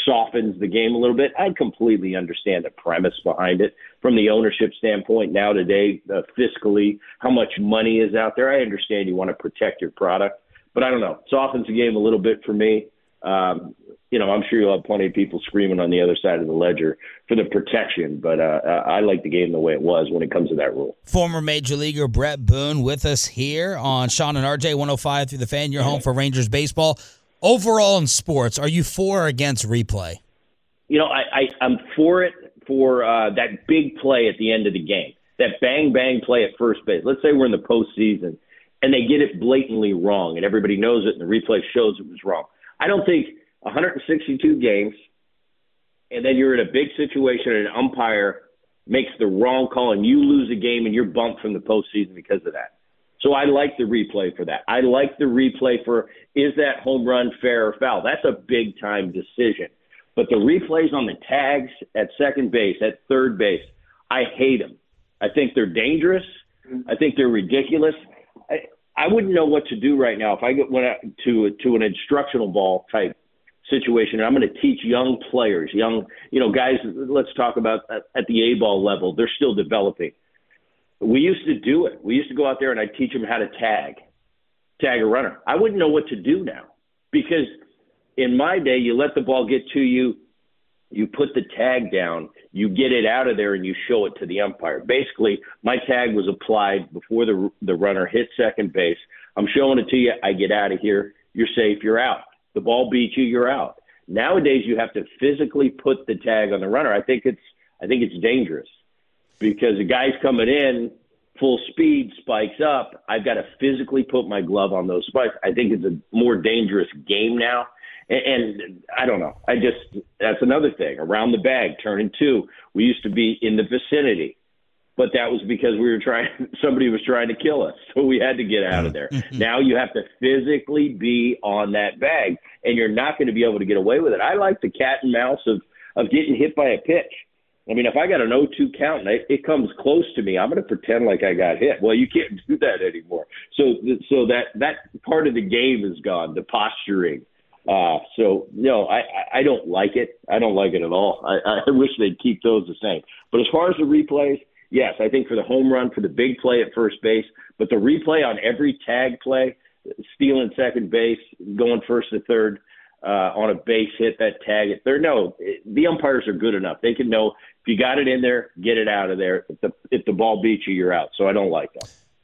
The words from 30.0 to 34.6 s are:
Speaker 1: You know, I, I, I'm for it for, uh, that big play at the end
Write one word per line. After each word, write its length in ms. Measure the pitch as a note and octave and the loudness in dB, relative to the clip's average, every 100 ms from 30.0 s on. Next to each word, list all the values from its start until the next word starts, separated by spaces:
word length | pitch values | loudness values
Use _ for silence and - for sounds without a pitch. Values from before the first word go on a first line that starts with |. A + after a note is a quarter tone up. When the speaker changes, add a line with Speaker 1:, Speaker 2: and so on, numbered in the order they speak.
| E2+ E2+ _ _ _ _ _ _ - | -6 -12 _ _ _ _ _ _ 0
Speaker 1:
You 120 | D3+ | 2
know, 80 | D#3 | 2
I, 140 | C3+ - | 0 -2
I, 80 | C3+ C3 - B2+ | -2 -2 0 -2
I'm 140 | B2 - - | -2 -2 2
for 280 | D#3 F3+ | 4 4
it 100 | F3+ - - _ - | 2 -4 -20 _ -4
for, 360 | C3+ C3 B2 | 2 4 4
uh, 280 | A2+ A#2 G#2+ | 4 2 2
that 360 | G2+ A#2 G2+ - | 0 -4 -4 0
big 300 | D#3+ C#3+ - | 2 2 -2
play 320 | C3+ B2+ A2 | 2 4 2
at 80 | F#2+ | 0
the 140 | A2 | 0
end 140 | A2 | 0